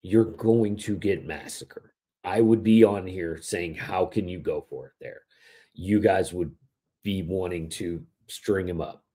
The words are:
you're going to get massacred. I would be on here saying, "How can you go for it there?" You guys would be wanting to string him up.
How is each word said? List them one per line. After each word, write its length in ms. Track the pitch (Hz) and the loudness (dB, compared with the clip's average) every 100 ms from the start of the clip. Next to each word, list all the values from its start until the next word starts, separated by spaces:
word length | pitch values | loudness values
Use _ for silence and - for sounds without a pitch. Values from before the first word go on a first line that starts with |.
you're 220 | 92 110 | 4 4
going 520 | 110 - 110 117 107 104 | 4 0 2 2 2 -2
to 200 | - 98 | -4 -2
get 300 | 101 92 - | 0 -2 -4
massacred. 640 | 78 - - - - _ _ _ _ | -10 -10 -14 -14 -18 _ _ _ _
I 160 | 90 104 | -2 4
would 220 | 113 113 | 6 4
be 180 | 104 110 | 6 8
on 220 | 107 101 92 | 8 6 -4
here 320 | 90 82 80 | -6 -6 -6
saying, 360 | - 92 87 82 | -6 -6 -6 -8
"How 280 | - 92 | -6 -2
can 220 | 90 110 90 | 0 -2 -4
you 140 | 90 | -6
go 260 | 82 76 - | -6 -6 -8
for 200 | 67 65 | -16 -16
it 40 | _ | _
there?" 220 | 60 - _ _ - - _ | -18 -18 _ _ -20 -20 _
You 280 | - 90 104 | -12 0 2
guys 320 | 107 95 90 | 4 2 -2
would 220 | 87 80 - _ _ _ _ | -4 -8 -8 _ _ _ _
be 180 | 104 95 | -6 -6
wanting 460 | 82 92 90 87 82 | -4 -4 -4 -6 -8
to 340 | - 90 85 - _ _ | -8 -8 -8 -12 _ _
string 400 | - - 98 90 | -8 -2 0 0
him 120 | 85 | -6
up. 240 | 78 - _ | -8 -12 _